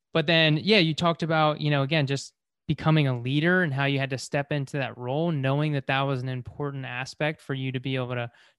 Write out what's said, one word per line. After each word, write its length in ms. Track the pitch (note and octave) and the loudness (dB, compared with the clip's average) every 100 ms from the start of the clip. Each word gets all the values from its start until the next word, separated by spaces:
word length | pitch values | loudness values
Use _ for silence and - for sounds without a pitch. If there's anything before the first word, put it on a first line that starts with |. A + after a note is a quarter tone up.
| _ | _
but 140 | E3 D#3+ | -2 2
then, 320 | E3 D#3+ D3+ | 4 6 4
yeah, 160 | F#3 G#3+ | 4 4
you 160 | D#3+ | 4
talked 280 | D3+ F3 D#3+ | 2 0 0
about, 380 | D#3+ D#3+ D3+ D3 | 0 2 2 2
you 100 | D3+ | 0
know, 120 | C#3+ | 2
again, 240 | C3+ D#3+ C3+ | 2 2 0
just 280 | C#3 - _ _ _ - | -2 -6 _ _ _ -6
becoming 420 | D3 D#3+ D#3 C#3 | -2 4 4 2
a 120 | B2 | -2
leader 420 | B2 D3 E3 F#3 | -2 0 2 2
and 120 | E3+ | 2
how 100 | C3+ | 0
you 140 | C#3 C#3 | 0 0
had 120 | C3+ | -2
to 80 | C3 | -4
step 320 | - D3 C#3+ | -4 -4 -2
into 260 | D3 C3+ D3 | -4 -4 -4
that 180 | B2 A#2 | -6 -6
role, 340 | B2 C#3+ F3 | -4 -2 0
knowing 400 | D3+ C3+ C#3+ D3+ | 0 0 2 0
that 140 | C#3+ - | -2 0
that 140 | C3+ | 0
was 200 | C#3 C3 | 0 -2
an 60 | C3 | -4
important 580 | B2+ A#2 - C#3+ C#3 B2+ | -8 -10 -8 -8 -6 -8
aspect 540 | B2 C3 - D3+ D#3 | -8 -10 -4 -4 -4
for 120 | - | -8
you 200 | C3+ C3 | -4 -4
to 80 | B2+ | -4
be 160 | C3+ C3 | -2 -4
able 180 | B2 | -2
to, 160 | B2 A#2+ - _ | -4 -6 -10 _